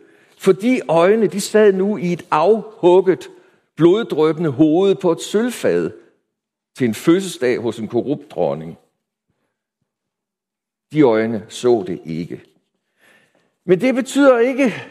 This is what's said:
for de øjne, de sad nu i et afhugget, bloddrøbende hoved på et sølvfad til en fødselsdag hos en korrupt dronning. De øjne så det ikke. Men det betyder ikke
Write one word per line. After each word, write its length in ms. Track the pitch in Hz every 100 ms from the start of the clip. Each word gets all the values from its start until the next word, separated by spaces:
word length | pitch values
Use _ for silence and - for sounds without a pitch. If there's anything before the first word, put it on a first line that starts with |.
| _ _ _ _
for 140 | 190
de 300 | 185 233 254 -
øjne, 400 | 165 180 226 190
de 140 | 190
sad 320 | - 214 214
nu 240 | 190 196 208
i 160 | 175
et 120 | 170 -
afhugget, 1000 | 151 175 220 - - 175 180 185 165 - - _ _ _ -
bloddrøbende 720 | 170 208 226 143 156 160 165
hoved 460 | 123 156 165 196 190
på 160 | 180
et 100 | 165
sølvfad 680 | - 202 247 233 110 87 95 - _ _ _ _ _ _ _ -
til 100 | 123
en 60 |
fødselsdag 680 | 107 - 185 190 165 123 95
hos 200 | 113 110
en 80 | 104
korrupt 440 | 117 101 147 -
dronning. 460 | 82 80 76 80 - _ _ _ _ _ _ _ _ _ _ _ _ _ _ _ _ _ _ _ _ _
De 100 | 151
øjne 440 | 131 110 110 110 -
så 340 | - 123 117 92
det 140 | 82 78
ikke. 380 | 80 85 64 _ _ _ _ _ _ _ _ _ _ _ _ 175
Men 160 | 180
det 140 | 254 247
betyder 440 | - 269 277 240
ikke 340 | 247 254 254 143 -